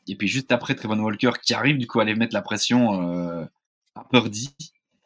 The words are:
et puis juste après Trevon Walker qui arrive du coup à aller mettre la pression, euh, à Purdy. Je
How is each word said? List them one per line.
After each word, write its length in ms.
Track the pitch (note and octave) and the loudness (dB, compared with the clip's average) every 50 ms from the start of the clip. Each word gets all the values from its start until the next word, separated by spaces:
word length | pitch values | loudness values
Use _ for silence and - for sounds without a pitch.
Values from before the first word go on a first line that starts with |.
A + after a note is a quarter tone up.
| - | -10
et 100 | - E3+ | -10 -6
puis 100 | - G#2 | -4 -2
juste 240 | F#2+ B2 C3+ C3 - | -2 -2 -2 0 0
après 240 | B2 A#2+ - - C3 | 0 0 0 -2 -4
Trevon 240 | - - G#2+ A2 G#2+ | -4 -2 -2 0 0
Walker 320 | A2 A2 G2+ - B2+ A#2+ A#2+ - | 0 -2 0 2 2 2 2 2
qui 120 | - - A2+ | 0 -2 0
arrive 240 | A2+ A#2 C#3+ D3+ | 2 2 2 2
du 100 | C3 A#2 | 2 0
coup 120 | - - A2+ | 0 2 2
à 20 | |
aller 120 | G#2+ G#2+ G#2+ | 2 2 2
mettre 200 | A2+ A#2 A2+ - | 0 0 0 0
la 80 | G2+ | -2
pression, 680 | - - G#2+ G#2+ - - A#2+ B2 A#2+ G#2+ G2 F#2 F2 F2 | -2 -2 -2 -2 0 2 2 4 4 2 2 0 -2 -2
euh, 360 | F2 F2 E2+ E2+ E2+ E2+ D#2+ - _ _ _ _ _ _ _ _ - | -2 -4 -4 -4 -6 -8 -10 -10 _ _ _ _ _ _ _ _ -20
à 80 | - - | -18 -4
Purdy. 500 | - B2+ A#2+ A2 A2 G#2 G#2+ B2 C#3 _ - | 2 4 4 4 2 -4 -8 -10 -10 _ -16
Je 60 | - - _ _ _ _ _ _ _ | -18 -18 _ _ _ _ _ _ _